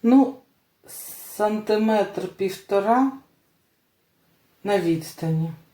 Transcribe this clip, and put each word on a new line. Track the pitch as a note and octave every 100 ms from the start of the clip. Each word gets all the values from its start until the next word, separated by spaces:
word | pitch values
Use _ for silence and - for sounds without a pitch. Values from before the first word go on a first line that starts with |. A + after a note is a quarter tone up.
ну, | A3+ C4 C4 - _ _ _ _ -
сантиметр | - - - - - G#3 G#3+ - G#3+ A3 G#3+ F#3+ - F3+
півтора | - F#3+ F#3 - G3+ G3 A#3+ C4+ C4 _ _ _ _ _ _ _ _ _ _ _ _ _ _
на | G3 G3+
відстані. | E3+ E3 - - E3 D#3+ D#3+ - _